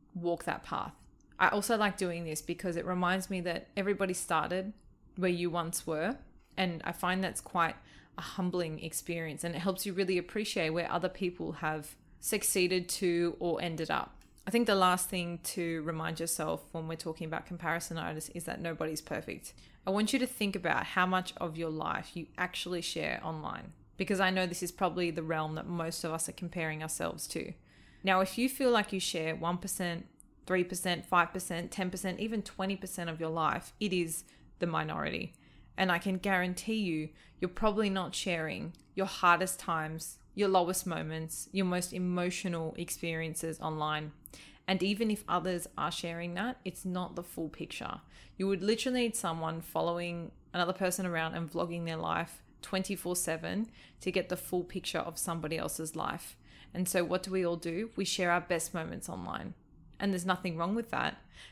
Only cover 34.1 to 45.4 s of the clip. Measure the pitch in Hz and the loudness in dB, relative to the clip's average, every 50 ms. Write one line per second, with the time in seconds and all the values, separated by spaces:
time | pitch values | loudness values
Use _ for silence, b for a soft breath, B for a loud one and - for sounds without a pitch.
34.1 | - - - B B B B B B - 175 170 160 156 156 156 151 147 147 151 | -2 -6 -8 B B B B B B -2 -2 0 2 0 0 -2 -2 -2 -2 -2
35.1 | - - - - B B B B B B B B B - 190 185 175 175 - 196 | -2 -2 -4 -6 B B B B B B B B B 0 2 2 2 2 2 0
36.1 | 190 180 - 202 190 180 180 180 180 - - 220 220 220 202 175 160 156 151 156 | -2 0 2 2 2 2 2 0 -2 -4 -4 -2 0 0 0 0 0 -2 -2 -6
37.1 | B B B B B B 185 180 - - 220 214 196 220 214 196 190 190 175 - | B B B B B B -4 -4 0 2 2 4 4 4 2 2 2 0 -2 -2
38.1 | - - - 196 170 160 160 151 180 185 - 175 - - - - - 190 190 185 | -4 -4 0 0 0 0 0 -2 -4 -4 -6 -8 -10 -12 -20 -6 -2 0 0 0
39.1 | - - 185 175 175 160 185 185 - - - 185 165 160 156 156 160 160 - - | 0 6 8 8 8 8 6 0 -2 -4 -2 -2 0 0 0 -2 -4 -6 -8 -10
40.1 | - - - - - 196 208 196 190 185 175 175 185 - - 185 165 160 160 156 | -12 -14 -20 -10 0 2 4 6 8 6 6 6 2 0 0 -2 -2 -2 -2 -2
41.1 | 160 160 160 160 - - - - - 190 190 180 180 180 180 - - 180 180 180 | -4 -4 -6 -6 -8 -10 -8 -2 0 2 2 4 2 0 0 -2 -2 0 0 2
42.1 | 180 180 175 180 180 - - 180 170 165 160 160 - - 175 165 - - 170 165 | 2 2 2 0 0 -2 -2 -2 -2 -2 -2 -4 -4 -6 -6 -6 -6 -4 -2 -2
43.1 | 160 160 160 160 156 - 170 165 160 - 160 160 156 156 151 151 151 151 156 151 | -2 -2 -2 -2 -4 -4 -4 -4 -4 -4 -4 -4 -2 -2 0 0 0 -2 -4 -6
44.1 | - - - B B B B B B B B - 196 180 180 202 208 208 233 214 | -12 -14 -20 B B B B B B B B 0 2 4 4 2 2 2 2 2
45.1 | 208 208 - - 175 175 | 2 0 0 0 0 2